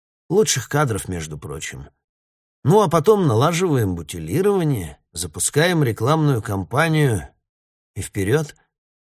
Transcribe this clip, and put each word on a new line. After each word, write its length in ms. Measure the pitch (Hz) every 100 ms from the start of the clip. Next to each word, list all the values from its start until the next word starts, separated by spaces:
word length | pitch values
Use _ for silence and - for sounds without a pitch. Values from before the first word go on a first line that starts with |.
| _ _ -
Лучших 400 | 190 220 131 -
кадров, 400 | 143 143 98 -
между 280 | 87 78 73
прочим. 520 | - 71 - 65 67 _ _ _ _ _ _ _
Ну, 180 | 131 202
а 60 | 196
потом 400 | 165 175 208 165
налаживаем 680 | 143 151 170 185 135 101 87
бутилирование, 1000 | 78 87 80 127 202 196 156 120 80 - _
запускаем 720 | - - - - 143 175 170
рекламную 580 | 127 104 117 160 147 123
кампанию 840 | 104 98 92 131 165 156 143 101 73 _ _ _ _ _ _ -
и 60 |
вперёд, 540 | - 104 98 147 147 - _ _ _ _ _